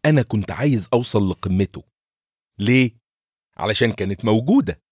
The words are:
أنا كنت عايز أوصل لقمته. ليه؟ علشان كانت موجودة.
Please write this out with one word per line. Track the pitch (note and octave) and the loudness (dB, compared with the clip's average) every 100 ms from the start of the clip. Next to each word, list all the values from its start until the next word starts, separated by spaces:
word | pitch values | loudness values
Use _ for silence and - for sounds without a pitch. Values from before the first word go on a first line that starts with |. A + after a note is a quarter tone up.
أنا | D3+ D3+ | 4 2
كنت | A#2 G#2+ F#2 | 2 -4 -4
عايز | F2+ D3 A#2+ F2+ | -4 0 0 0
أوصل | A#2+ A#2+ A2 F#2+ | -2 0 0 0
لقمته. | F2 F#2+ F#2 G2 - - _ _ _ _ _ _ - | -2 -2 0 -2 -4 -20 _ _ _ _ _ _ -4
ليه؟ | G#2 B2+ B2+ _ _ _ _ _ _ - | 2 2 2 _ _ _ _ _ _ -6
علشان | G2+ G#2+ A#2 | -4 0 -2
كانت | G2+ G2 G2 | -2 -6 -2
موجودة. | A2+ A2 B2+ C4 F#3+ D#3+ _ | 0 0 4 2 2 -8 _